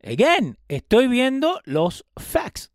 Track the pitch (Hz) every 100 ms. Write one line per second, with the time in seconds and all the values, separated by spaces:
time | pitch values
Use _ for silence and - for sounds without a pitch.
0 | - 120 269 349 180 - _ 143 - 220
1 | 262 247 262 269 311 370 - - 175 -
2 | _ - - - - - -